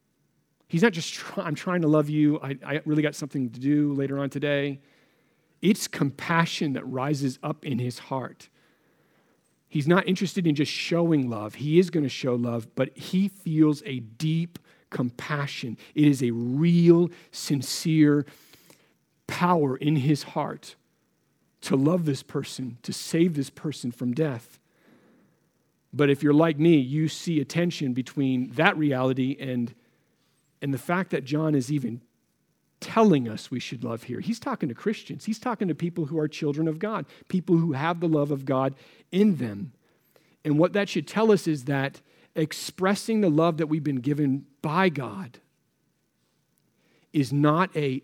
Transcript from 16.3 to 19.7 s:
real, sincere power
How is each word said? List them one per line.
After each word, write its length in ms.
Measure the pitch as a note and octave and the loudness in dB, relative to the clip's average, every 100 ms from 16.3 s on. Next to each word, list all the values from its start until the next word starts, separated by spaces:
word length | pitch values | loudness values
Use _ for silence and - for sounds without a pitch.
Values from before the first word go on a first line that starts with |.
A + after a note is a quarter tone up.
real, 760 | A#2 A#2+ C3+ E3+ E3+ E3+ E3+ E3+ - - | -2 -2 2 4 6 8 8 4 -2 -18
sincere 960 | - - C#3+ B2+ - E3+ D#3 D3 D3 C#3 - _ - _ - _ _ _ _ - | -12 -2 -2 -2 -4 0 6 6 4 -2 -14 _ -20 _ -20 _ _ _ _ -12
power 500 | - F3 F3 C#3+ | -2 2 4 2